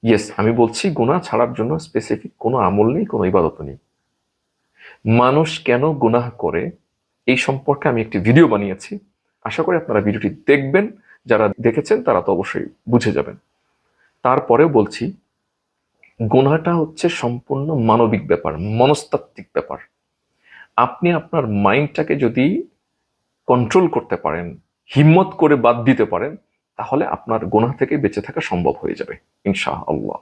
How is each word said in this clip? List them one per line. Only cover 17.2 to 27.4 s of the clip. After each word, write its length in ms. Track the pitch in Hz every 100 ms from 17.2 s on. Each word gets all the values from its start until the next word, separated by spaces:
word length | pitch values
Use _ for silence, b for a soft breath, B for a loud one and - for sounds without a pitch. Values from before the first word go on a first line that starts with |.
| 120 120 _ 135 143
মানবিক 520 | 156 113 110 117 107 -
ব্যাপার, 320 | 85 80 76
মনস্তাত্ত্বিক 920 | 98 113 131 147 - 143 - - -
ব্যাপার। 260 | - - - - _ _ _ _ _ b b b -
আপনি 360 | - - 175
আপনার 340 | 170 160 165 123
মাইন্ডটাকে 680 | 104 101 113 147 - 156 151
যদি 460 | 123 120 139 226 392 _ _ _ _ _ _ _ -
কন্ট্রোল 420 | 123 113 175 185
করতে 280 | 127 - 92
পারেন, 420 | - 80 87 - _ _ _ -
হিম্মত 300 | 151 165 185
করে 300 | - 156 143
বাদ 280 | 117 120
দিতে 200 | 113 131
পারেন, 320 | 107 87 123 160 _ _ _ -
তাহলে 300 | 113 139 -
আপনার 400 | - - 113